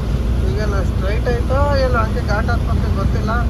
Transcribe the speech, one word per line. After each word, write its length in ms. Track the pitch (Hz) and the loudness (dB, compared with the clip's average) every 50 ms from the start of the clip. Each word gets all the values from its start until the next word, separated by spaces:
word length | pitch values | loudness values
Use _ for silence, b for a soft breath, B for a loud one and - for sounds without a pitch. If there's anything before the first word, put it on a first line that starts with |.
| - - - - - - - - - | -2 -2 -2 0 0 0 0 0 0
ಈಗೇನು 380 | 190 185 - - - 190 196 190 | 0 0 0 0 0 0 0 0
ಸ್ಟ್ರೈಟ್ 420 | 190 - - - 190 214 214 - | 0 0 0 0 0 0 0 0
ಆಯ್ತೋ 480 | 247 240 226 - - 226 185 190 233 285 | 0 0 0 0 0 2 2 2 2 2
ಏನೋ 240 | 180 180 - - 233 | 2 2 2 2 0
ಹಂಗೆ 280 | 220 214 208 - 233 | 0 0 -2 -2 -2
ಘಾಟ್ 180 | 214 202 208 208 | -2 0 0 0
ಹತ್ಬೇಕು 500 | - 233 - - - 196 - 196 - - | 0 0 0 0 0 0 0 0 0 0
ಗೊತ್ತಿಲ್ಲ. 360 | - 196 - - - - - 226 - - | 0 0 0 0 0 0 0 0 0 0